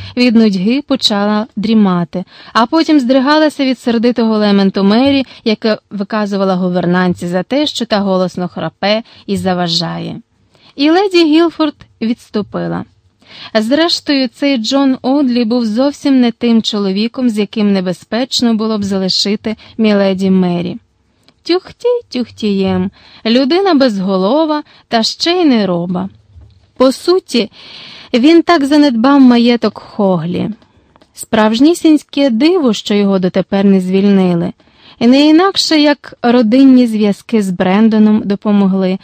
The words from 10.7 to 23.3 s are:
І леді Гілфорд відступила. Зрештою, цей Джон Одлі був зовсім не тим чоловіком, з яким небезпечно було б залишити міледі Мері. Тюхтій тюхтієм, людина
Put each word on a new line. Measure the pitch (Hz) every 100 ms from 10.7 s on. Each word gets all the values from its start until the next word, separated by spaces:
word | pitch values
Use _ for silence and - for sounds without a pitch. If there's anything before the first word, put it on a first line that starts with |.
| -
І | 294
леді | 339 415 349 320
Гілфорд | 311 339 - 302 - - -
відступила. | 226 240 - 214 202 175 170 170 - _ _ _ _ - -
Зрештою, | 226 220 294 330 - - 277 262
цей | - 285 269
Джон | 214 277 277 262
Одлі | 233 285 262 240 226
був | 247 226
зовсім | 214 277 285 285 269
не | 240
тим | - 240 226
чоловіком, | - 208 196 190 226 - 247
з | 208
яким | 202 226 208
небезпечно | 196 185 175 - 220 - - 233
було | 220 226 214
б |
залишити | 202 196 185 - 202 208 220 214 - -
міледі | 214 202 196 185 190
Мері. | 190 180 175 180 233 _ _ _ _ _ _
Тюхтій | - 359 - - 480 480 -
тюхтієм, | 247 226 - 208 196 190 185 190 - - -
людина | 220